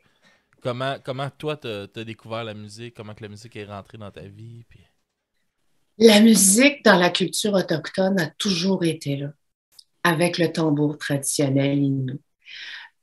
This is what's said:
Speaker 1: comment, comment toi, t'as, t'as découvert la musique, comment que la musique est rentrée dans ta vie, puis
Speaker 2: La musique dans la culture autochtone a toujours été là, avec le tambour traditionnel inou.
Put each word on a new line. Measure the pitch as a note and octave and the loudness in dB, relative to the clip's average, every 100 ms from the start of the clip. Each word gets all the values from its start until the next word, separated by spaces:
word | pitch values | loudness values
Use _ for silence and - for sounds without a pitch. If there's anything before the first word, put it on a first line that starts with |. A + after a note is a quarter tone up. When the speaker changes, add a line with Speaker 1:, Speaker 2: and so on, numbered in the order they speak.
| _ _ _ _ _ _ | _ _ _ _ _ _
Speaker 1:
comment, | B2+ B2 C3 C3 | -8 -6 -6 -8
comment | - B2+ C#3 | -8 -8 -8
toi, | - D3+ D3+ | -8 -8 -8
t'as, | A#2+ G#2 G2+ | -8 -10 -10
t'as | A#2 | -12
découvert | A2+ A2 A2+ A2+ | -12 -14 -12 -10
la | A#2 | -10
musique, | G#2+ G#2 G#2 A#2+ | -12 -16 -16 -18
comment | A#2 G#2+ | -16 -18
que | G#2+ | -16
la | A2 | -16
musique | G2+ A2+ A2 | -16 -18 -16
est | |
rentrée | G#2 G2+ - A2 | -14 -14 -16 -18
dans | G2+ | -18
ta | - | -16
vie, | G2 G2+ A2+ A#2 A#2 | -18 -18 -20 -20 -20
puis | - F2 _ _ _ _ _ _ _ _ _ _ - | -20 _ _ _ _ _ _ _ _ _ _ _ 4
Speaker 2:
La | A3+ G#3 | 8 8
musique | A3+ G#3 F#3+ G#3 C#4 C#4+ | 8 6 6 6 4 4
dans | A3 F3+ | 4 4
la | F3+ | 4
culture | F3 F3 - G#3+ | 0 -2 -2 -2
autochtone | G3 - D#3 - - F#3+ G3 | -2 -2 -4 -4 -4 0 0
a | D#3 | -2
toujours | - G#3 F3 F#3 F#3+ | -4 -4 -2 0 0
été | E3+ D#3 C#3+ C#3 | 0 -2 -4 -6
là, | C#3+ - _ _ _ _ _ _ | -6 -12 _ _ _ _ _ _
avec | F3 D#3 F3 E3+ | 0 2 0 0
le | D#3+ | 0
tambour | E3 D#3+ D3 D3 D3+ | 0 0 2 0 -2
traditionnel | - C#3+ - - C#3 C3+ C#3 C#3 | -4 -4 -2 -2 0 2 2 2
inou. | C#3 C3+ B2+ C#3 - _ - - - - - _ | 0 0 -4 -8 -14 _ -20 -18 -16 -18 -20 _